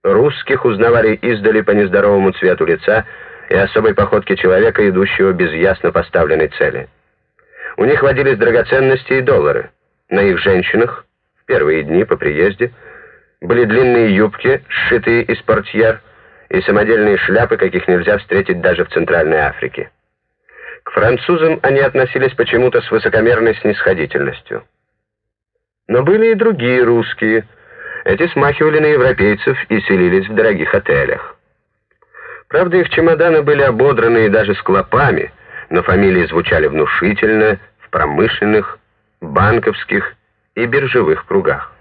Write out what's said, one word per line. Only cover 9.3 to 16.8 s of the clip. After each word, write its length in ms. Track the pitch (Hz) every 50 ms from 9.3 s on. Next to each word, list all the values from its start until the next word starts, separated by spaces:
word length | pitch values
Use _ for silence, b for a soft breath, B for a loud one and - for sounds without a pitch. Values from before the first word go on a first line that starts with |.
| 135 90 73 71 67 57 - - _ _ _ _ _ _ _ _
На 100 | - 98
их 180 | 101 98 92 85
женщинах 680 | - 101 95 92 92 - - 107 117 - - - - _ _ _ _ _ _ _
в 40 | _
первые 360 | - 131 98 76 76 78 80
дни 220 | 73 73 80 90 -
по 120 | - 82
приезде 560 | 73 76 73 73 76 87 101 98 - 120 120 B B B B B B B B B B B B B B
были 240 | 87 87 117 120 120
длинные 500 | 107 110 123 131 123 120 120 113 110 95
юбки, 500 | 95 107 104 - - - 123 135 135 - -
сшитые 540 | - - - - 120 113 104 117 117 120
из 180 | - - 117 -
портьер, 580 | - - 110 107 101 - - 104 113 110 110 - b b b b b b b b b b
и 100 | - 92
самодельные 560 | - - 101 107